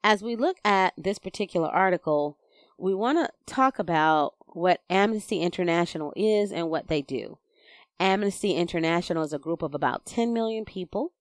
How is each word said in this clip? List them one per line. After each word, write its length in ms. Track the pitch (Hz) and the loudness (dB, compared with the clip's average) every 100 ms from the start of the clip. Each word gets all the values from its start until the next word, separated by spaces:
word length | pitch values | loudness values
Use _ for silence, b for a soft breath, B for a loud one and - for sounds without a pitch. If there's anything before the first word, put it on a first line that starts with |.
As 220 | 208 208 | 4 2
we 140 | 220 233 | 0 0
look 200 | 302 370 | 0 0
at 300 | 208 196 185 - | 2 4 2 0
this 240 | 185 208 | -4 -4
particular 480 | 190 - 196 180 160 | -8 -6 -2 -2 0
article, 680 | 170 190 175 - 147 147 - b b b _ | 2 2 2 0 0 0 -6 b b b _
we 180 | 185 190 | -4 -2
want 220 | 233 330 | 0 0
to 360 | 302 _ - | 0 _ -8
talk 240 | - 262 - | 0 0 0
about 580 | 175 160 156 156 143 _ - | 0 2 4 4 2 _ -18
what 360 | - 175 170 _ | -2 2 2 _
Amnesty 520 | 185 208 214 - 185 | 2 2 0 -4 0
International 720 | 170 - 175 170 170 156 147 - | 0 0 0 2 0 -2 -8 -2
is 380 | 214 208 208 | 2 2 0
and 160 | 170 165 | -2 -4
what 180 | 156 - | -4 -2
they 140 | 156 | -2
do. 380 | 139 131 107 - _ b b b b _ | -2 -6 -8 -16 _ b b b b _
Amnesty 540 | 190 196 202 - 208 | 0 2 0 -2 -2
International 680 | 156 170 175 160 170 175 165 | 0 -2 0 0 0 -2 -4
is 100 | 156 | -2
a 60 | 147 | -6
group 220 | 151 165 | -6 -6
of 120 | 156 | -6
about 320 | 143 143 - - | -2 -2 -2 -6
ten 260 | - 233 | -4 -2
million 320 | 233 226 220 | 0 -2 -4
people 480 | 214 190 175 202 320 _ | -8 -10 -6 -6 -6 _